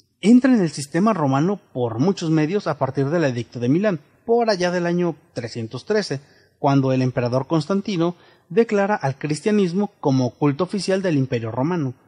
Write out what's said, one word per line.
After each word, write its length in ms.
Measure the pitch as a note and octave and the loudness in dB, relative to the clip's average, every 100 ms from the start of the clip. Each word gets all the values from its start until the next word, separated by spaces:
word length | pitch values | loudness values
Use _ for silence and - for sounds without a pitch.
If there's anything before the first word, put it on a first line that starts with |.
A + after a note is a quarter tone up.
| _ _ | _ _
entra 320 | F#3 B3 C4 | 6 6 6
en 80 | A#3+ | 4
el 80 | E3 | 2
sistema 440 | D3+ C#3 E3 A3+ | -2 -6 0 0
romano 460 | F3+ C#3+ C3+ F3 G3+ - | 2 2 2 2 -2 -6
por 240 | C3 A#2+ A2 | -6 -4 0
muchos 320 | E3+ F#3 E3 | 0 0 0
medios 380 | D#3 D3+ G3+ E3+ | 0 0 -2 -4
a 100 | C#3+ | -2
partir 320 | C3 C#3+ C3+ | -2 -2 -2
del 140 | E3+ | 0
Edicto 360 | D3 A#2+ A#2 A#2+ | 0 -2 -6 -4
de 100 | A#2+ | 0
Milán, 300 | D#3+ G#3+ D#3 - _ | 2 0 -2 -8 _
por 280 | - A#3 A3 | -2 0 2
allá 180 | F#3+ F3+ | 0 0
del 160 | F3+ E3+ | 0 -2
año 300 | F3 F3 D#3 _ | 0 -2 -4 _
trescientos 520 | - A#2 A#2+ A2+ B2 - | -12 -10 -10 -10 -10 -2
trece, 360 | G#3+ F#3+ C#3 - _ _ _ | -2 -2 -6 -10 _ _ _
cuando 340 | C#3+ C#3 C3 | 2 2 2
el 80 | C3 | 0
emperador 460 | B2+ B2 A#2+ B2+ C3 | 0 0 -2 -2 0
Constantino 680 | E3 D3+ G3 A3 F3+ E3+ - _ _ _ | -2 0 -4 -2 -2 -2 -4 _ _ _
declara 480 | F3+ A3+ G3+ G3 G#3+ | 0 0 0 0 0
al 220 | C#3 C3+ | -2 -4
cristianismo 760 | D3+ D3+ G#3+ G#3 F#3 F3+ G3+ - | -6 -4 0 2 2 0 -4 -2
como 300 | D3 C3 B2 - | 0 0 0 0
culto 280 | D3 C#3 | 0 0
oficial 380 | F3+ G#3 F3+ F#3+ | -2 -4 -2 0
del 160 | F#3 C#3+ | 0 0
Imperio 340 | B2+ A#2+ A2+ | 0 -2 -4
Romano. 440 | A#2 D3 F3+ C3 - | -2 -2 -2 -4 -6